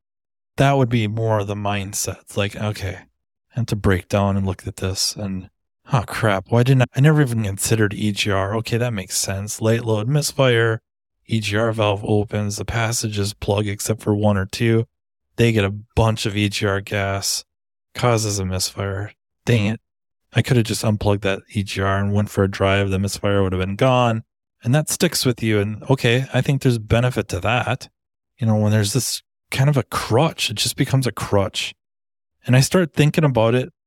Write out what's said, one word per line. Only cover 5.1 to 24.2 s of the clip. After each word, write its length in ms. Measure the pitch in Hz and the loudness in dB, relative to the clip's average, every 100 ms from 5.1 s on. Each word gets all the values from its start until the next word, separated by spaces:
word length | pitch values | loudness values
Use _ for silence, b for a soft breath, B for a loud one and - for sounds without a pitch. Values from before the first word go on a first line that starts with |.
| - | -4
and, 340 | 101 95 92 _ _ _ - | -8 -8 -10 _ _ _ -2
oh 120 | 135 - | -2 -2
crap, 380 | - 113 98 - | -2 0 0 2
why 140 | 117 | 2
didn't 200 | 123 131 | 4 4
I, 20 | 120 - | 4 4
I 60 | |
never 200 | 147 151 | 4 4
even 220 | 139 117 | 2 0
considered 500 | 104 95 - 110 104 | -2 -4 -2 2 0
E 180 | 95 104 | 0 -4
G 200 | 98 107 | -2 -2
R. 240 | 98 95 110 | 0 0 -4
Okay, 200 | 110 117 | -4 -2
that 160 | 123 | -2
makes 240 | 107 90 - | -4 -6 -6
sense. 440 | - 95 104 - | -4 -6 -6 -2
Late 220 | 110 113 | 0 0
load 240 | 113 107 113 | 0 -2 0
misfire, 760 | 147 139 - 131 117 113 110 - _ _ _ - | 0 0 2 2 4 2 -2 -8 _ _ _ -4
E 140 | 113 | -4
G 180 | 104 104 | 0 0
R 140 | 113 | 0
valve 340 | 113 104 101 110 | 0 0 0 0
opens, 500 | 107 104 107 104 104 | 0 0 -4 -4 -6
the 100 | 95 | -6
passages 680 | 117 110 117 110 104 101 | -4 -2 -2 -4 -4 -4
plug 340 | - - 101 104 | -4 -2 -2 -2
except 340 | 101 - 110 | -6 -6 -4
for 140 | - 104 | 0 0
one 220 | 104 101 | 2 0
or 80 | 95 | -2
two. 400 | - 117 113 113 _ _ _ _ - | -2 2 2 0 _ _ _ _ 2
They 160 | 117 | 2
get 140 | 110 98 | 4 0
a 60 | |
bunch 540 | 104 107 - 113 110 117 | -2 -6 0 2 0 -4
of 120 | 101 | -2
E 100 | 104 | -2
G 180 | 101 104 | 0 -2
R 140 | 98 | -2
gas, 640 | 101 104 98 98 - - - _ _ _ _ | -4 -4 -2 -4 -4 -6 -8 _ _ _ _
causes 460 | - 123 113 110 101 | -2 0 2 0 -4
a 60 | 95 | -4
misfire. 680 | 92 - - 101 98 104 - _ _ - | -4 -4 -6 -6 -6 -10 -14 _ _ 0
Dang 200 | 117 104 | 2 2
it. 160 | 113 - _ _ _ _ | -4 -10 _ _ _ _
I 80 | - | -2
could 160 | - 123 | 2 2
have 80 | 110 | 2
just 200 | 101 120 | 0 0
unplugged 380 | 104 104 101 | 0 0 0
that 180 | 101 98 - | 0 -4 -4
E 120 | 107 | -6
G 180 | 98 - | -4 -2
R 160 | 98 98 | -2 0
and 140 | 101 | 0
went 160 | 101 104 | 0 -2
for 140 | - | 0
a 80 | 98 | 0
drive. 400 | 98 98 98 98 | 2 0 2 0
The 80 | 95 | -2
misfire 440 | 101 - 101 101 | -2 -2 0 2
would 80 | 95 | 2
have 100 | 92 | 0
been 140 | 92 101 | -4 0
gone." 480 | 131 127 120 110 | 2 4 2 0